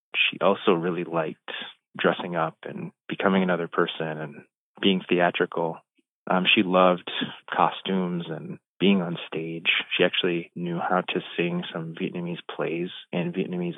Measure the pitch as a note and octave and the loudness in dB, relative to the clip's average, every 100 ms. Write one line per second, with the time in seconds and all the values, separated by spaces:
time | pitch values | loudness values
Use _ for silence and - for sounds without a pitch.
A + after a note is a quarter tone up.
0 | _ - - - F2+ G2 - E2+ F2+ E2+ | _ -2 0 2 2 4 2 2 2 -2
1 | D#2+ E2 D#2 - - - - - _ - | -2 -2 -2 -6 -12 -12 -12 -16 _ 0
2 | F2+ - F2+ E2+ D#2+ - - E2+ E2+ - | 2 2 -2 -2 -2 -4 -12 -10 -10 -12
3 | - - G2 F#2+ F#2 E2+ E2+ - E2 - | -10 0 2 4 4 0 0 0 0 -2
4 | D#2+ D2+ D2+ C#2 - _ _ - G2 F#2 | -6 -6 -10 -12 -20 _ _ -2 2 2
5 | - F2 F2 - F2+ F2 E2 D#2+ _ _ | 2 2 4 2 -2 -2 -4 -4 _ _
6 | _ _ - F#2 F#2 A2+ F#2 F#2 F#2 F2+ | _ _ 0 2 4 4 6 6 6 4
7 | - - C#2+ - - - F#2 - - F#2+ | -2 -6 -6 -8 -4 2 2 0 -2 0
8 | F2+ F2 E2 D#2 E2 E2+ _ - F#2+ G2 | 0 -2 -4 -8 -10 -14 _ 2 4 6
9 | E2+ E2+ - D#2+ E2 E2 - - - - | 2 -4 -6 -8 -6 -4 0 0 0 2
10 | F2+ - F#2 E2+ - F2+ F2 E2+ E2+ F2+ | 2 2 0 -2 -4 -6 -4 -2 0 0
11 | - F2+ - - F2 F2 F2 F2 E2 E2 | 0 -4 -4 -4 -2 -2 -6 -8 -8 -6
12 | F#2 F2+ F2 E2 - - D2+ E2+ F2+ - | -6 -4 -6 -8 -8 -6 -4 -4 -6 -10
13 | - F2 F3 F3 - F2+ F2 | -8 -4 -2 -4 -4 -4 -4